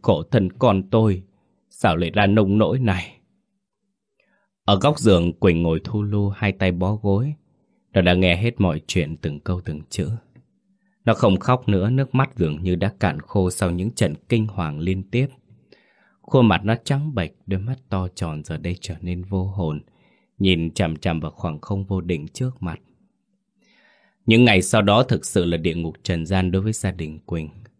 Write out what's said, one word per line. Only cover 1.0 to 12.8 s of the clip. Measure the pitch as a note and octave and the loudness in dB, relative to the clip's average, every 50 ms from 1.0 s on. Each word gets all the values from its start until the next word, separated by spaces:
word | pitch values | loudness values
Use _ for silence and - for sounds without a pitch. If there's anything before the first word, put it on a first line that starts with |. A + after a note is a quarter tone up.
| A2 G#2+ F#2+ F#2 F#2+ _ _ _ _ _ _ _ _ _ | 4 4 2 0 -4 _ _ _ _ _ _ _ _ _
sao | - - - G#2 E2 | -6 0 0 2 2
lại | E2 E2+ E2 | 2 0 0
ra | - G#2 G#2 | 0 2 2
nông | G2 G2+ A2 G#2 F#2+ G2 | 4 4 4 4 4 4
nỗi | G#2+ G#2 D#2 F#2+ C3 | 2 2 2 0 0
này?" | B2+ A2 F#2 F#2 - - - _ _ _ _ _ _ _ _ _ _ _ _ _ _ _ _ _ _ _ _ _ _ _ _ _ _ _ _ _ _ | 0 0 0 -2 -4 -10 -16 _ _ _ _ _ _ _ _ _ _ _ _ _ _ _ _ _ _ _ _ _ _ _ _ _ _ _ _ _ _
Ở | - G2+ F#2+ | 0 2 2
góc | - - - - | 4 2 2 4
giường, | - A2 F#2+ E2+ E2+ F2 E2+ | 4 6 6 6 4 2 0
Quỳnh | - - F#2+ E2+ E2 E2+ | 2 4 4 4 4 2
ngồi | E2+ D#2+ E2 - | 0 0 -2 -4
thu | - G#2+ G#2+ G#2 | -4 -4 -4 -4
lu, | G2+ G#2 G#2 G2+ G2 | -2 0 0 0 0
hai | G2 - G#2+ G2+ | -2 -2 -2 -2
tay | F#2+ - F#2+ F#2 | 0 0 0 0
bó | F2 F2 F2+ F#2+ G#2+ | 0 0 0 -2 -2
gối. | G#2 G2+ G2+ G2 G2+ B2+ D3 D3+ - _ _ _ _ _ _ _ _ _ _ - | -2 0 0 0 0 0 -2 -6 -8 _ _ _ _ _ _ _ _ _ _ 0
Nó | G2 | 2
đã | F2+ F2+ F2+ | 4 4 4
nghe | F#2 F#2 F2+ E2+ | 4 4 2 2
hết | F2 G#2+ A#2 A#2 - | 2 0 -2 0 0
mọi | G2+ F2 D2+ D#2 - | 0 0 0 -2 -6
chuyện | - - F2+ D#2 D2 D#2+ | -4 -2 -2 -2 -2 -6
từng | - - D#2 D2 C#2+ | -8 -8 -8 -8 -8
câu | - - F2+ F2+ | -6 -6 -6 -6
từng | - E2 D#2 D2+ D2+ - | -6 -8 -10 -12 -12 -10
chữ. | - - F2 C#2+ A2+ A2+ - _ _ - _ _ _ _ _ _ _ _ _ _ _ _ - | -6 -6 -4 -4 -6 -8 -10 _ _ -20 _ _ _ _ _ _ _ _ _ _ _ _ 0
Nó | A#2 A2 | 0 2
không | - - G#2+ F#2+ F#2 | 4 4 2 2 2
khóc | - - B2 B2 - - | 2 0 0 0 0 0
nữa, | G#2 F#2 F#2 A2 | 0 2 2 2
nước | B2+ C3 C3+ - - | 0 0 0 0 0
mắt | C3 C3+ - - | 0 0 -2 -2
dường | - F2 D#2 D2+ D2+ F2+ | -2 -2 -2 -2 -2 -2
như | F2+ F2+ | -2 -2
đã | E2+ | 0